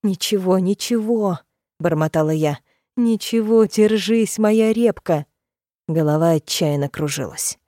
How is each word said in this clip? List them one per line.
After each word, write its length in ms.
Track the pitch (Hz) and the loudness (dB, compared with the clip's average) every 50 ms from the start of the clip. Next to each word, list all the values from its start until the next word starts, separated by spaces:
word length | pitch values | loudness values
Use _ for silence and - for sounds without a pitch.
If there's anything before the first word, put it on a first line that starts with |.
| - | 0
«Ничего, 540 | 208 190 - - - 214 196 185 185 185 190 | -2 -2 -2 -4 -2 -2 -2 0 2 2 2
ничего», — 800 | 185 180 202 _ - - 240 226 214 214 240 226 208 196 175 147 _ _ _ _ _ _ _ _ | 2 0 -2 _ -2 -2 -2 -2 0 0 0 0 0 -2 -2 -4 _ _ _ _ _ _ _ _
бормотала 500 | 156 170 160 151 156 156 - 160 156 156 | -2 -2 0 0 0 0 0 0 0 0
я. 280 | 160 156 156 151 143 - _ _ _ _ _ _ _ | 0 0 0 -2 -2 -4 _ _ _ _ _ _ _
«Ничего, 680 | - 240 233 226 202 - - - 226 220 208 226 226 220 | -2 0 0 0 -2 -4 -2 -2 -2 0 2 4 4 2
держись, 760 | 196 - - 214 214 220 214 180 190 226 226 220 190 - - | 2 2 2 2 4 2 0 0 0 2 2 2 0 -2 0
моя 340 | 214 208 220 220 220 220 | 0 2 4 4 2 2
репка». 540 | 220 226 233 226 - - _ - 170 147 147 _ _ _ _ _ _ _ _ _ _ _ _ - | 2 2 2 0 0 0 _ -2 -2 -2 -2 _ _ _ _ _ _ _ _ _ _ _ _ -2
Голова 420 | 160 160 156 151 151 156 165 170 | 0 0 2 2 2 2 2 2
отчаянно 580 | 165 151 _ - - - 170 151 147 143 143 139 | 2 2 _ -4 -4 -2 0 0 0 -2 -2 -4
кружилась. 680 | - 151 151 147 143 151 131 85 - - - - - _ _ | -4 -6 -6 -4 -4 -6 -8 -8 -8 -8 -8 -8 -10 _ _